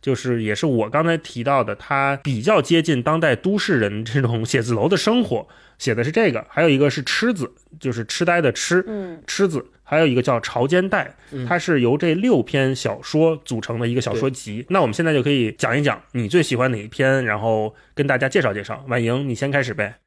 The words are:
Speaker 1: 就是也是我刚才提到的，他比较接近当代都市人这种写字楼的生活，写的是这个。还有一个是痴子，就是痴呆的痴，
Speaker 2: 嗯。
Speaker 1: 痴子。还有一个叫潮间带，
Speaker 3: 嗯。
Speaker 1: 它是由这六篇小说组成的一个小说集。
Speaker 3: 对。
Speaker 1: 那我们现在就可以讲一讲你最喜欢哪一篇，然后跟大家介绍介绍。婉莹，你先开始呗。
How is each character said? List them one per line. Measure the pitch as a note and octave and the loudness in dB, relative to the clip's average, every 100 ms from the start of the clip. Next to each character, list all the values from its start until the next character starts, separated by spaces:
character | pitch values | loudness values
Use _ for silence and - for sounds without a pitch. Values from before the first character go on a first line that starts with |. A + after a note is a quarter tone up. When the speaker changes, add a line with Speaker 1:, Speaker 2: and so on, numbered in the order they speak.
Speaker 1:
就 | - | -2
是 | B2+ B2+ A#2+ | -2 -2 -2
也 | G#2+ | -2
是 | G#2 D#3+ | -2 0
我 | A#2+ G#2+ | 0 0
刚 | C#3+ | 0
才 | E3 E3 | 0 0
提 | - A#2+ | -4 -6
到 | A#2+ C#3 | 0 0
的， | G#2 | 0
他 | G2+ - C#3 C#3 C3+ | -6 -4 0 0 -2
比 | C#3+ A#2+ | -4 -2
较 | C3+ G#3 | 2 2
接 | C3+ E3+ | 4 2
近 | E3 C3+ | 4 0
当 | A#2+ D#3+ | 2 2
代 | D#3+ | 2
都 | A#2+ F#3 G3+ | 0 0 0
市 | - C#3+ | 0 0
人 | G#2 G#2 | 0 -2
这 | A2 C3+ | -2 0
种 | B2 A#2 | 0 0
写 | A#2 C3+ | 0 -2
字 | A2+ | 0
楼 | A2+ C3+ | 0 2
的 | F#3 | 2
生 | - A#3+ | 2 2
活， | G#3+ A#2 - - - _ | 2 -2 -6 -20 -20 _
写 | - | -2
的 | A2+ | 0
是 | B2+ | 0
这 | F3 G#3+ | 2 2
个。 | A2+ - | 0 -4
还 | - | 0
有 | E3 | 4
一 | C3+ | 4
个 | C#3+ | 4
是 | C3 | 2
痴 | C3 - A3+ | -4 0 0
子， | G3+ C3 _ _ D#3 | 0 -6 _ _ -8
就 | C3 | -6
是 | A#2 | -6
痴 | A2 - | -6 -2
呆 | E3+ F3 | 0 2
的 | C#3+ | 2
痴， | A#2 - F3 F#3 | 0 0 0 0
Speaker 2:
嗯。 | G#3+ F#3 E3 - | -8 -8 -12 -10
Speaker 1:
痴 | - G3 | 0 0
子。 | D3 - _ | 0 -8 _
还 | - D3+ | -2 2
有 | D#3+ | 4
一 | |
个 | B2 | 2
叫 | B2 A#2+ | 2 0
潮 | - A#2+ C3 | -2 -2 2
间 | F3+ F#3+ | 2 2
带， | G3 C#3 - - | -2 -4 -12 -14
Speaker 3:
嗯。 | C#3+ B2 | -10 -4
Speaker 1:
它 | F3 | -2
是 | E3+ D3+ | 2 2
由 | A#2+ C#3+ | 4 2
这 | F3 | 0
六 | D#3+ A#3+ F3+ | 0 2 2
篇 | A2 C#3+ C3+ C3 | 2 0 0 0
小 | A#2 G2 | -4 -6
说 | - D3+ D#3+ D#3 | -2 2 2 0
组 | - A2+ | -6 -6
成 | - A#2 | -4 -4
的 | A#2+ | -2
一 | |
个 | A#2+ | -2
小 | A#2+ | -2
说 | A2 C3+ | -2 -2
集。 | C3 - G#2 | -4 -10 -12
Speaker 3:
对。 | A#2+ | -2
Speaker 1:
那 | F#3 | 0
我 | C3+ | 0
们 | |
现 | G#2+ | 0
在 | E3 | 0
就 | D3+ | 2
可 | C3+ | 2
以 | C#3+ A2 | 0 0
讲 | - B2 B2+ | -2 -2 0
一 | |
讲 | C#3+ G#2+ _ | 0 -2 _
你 | B2 G#2+ | -6 0
最 | F3 | 2
喜 | D#3 | 2
欢 | A#2+ B2+ | 0 0
哪 | A2+ | -2
一 | G#2+ | -8
篇， | - C3+ C3+ | -2 2 2
然 | A#2+ G#2 | 0 -2
后 | A2+ A2 G#2+ - _ | 0 0 -2 -8 _
跟 | - C#3+ | -4 0
大 | B2+ | 0
家 | C3+ | 0
介 | G3 | 0
绍 | B2+ | 0
介 | G2+ | -2
绍。 | G2+ A#2 C#3 | -8 -12 -4
婉 | B2 | -2
莹， | A#2 B2 C#3+ | 0 -2 -2
你 | |
先 | A2+ C#3 | -4 -2
开 | C#3+ | -2
始 | B2 | -2
呗。 | G2+ G#2 - | -4 -6 -8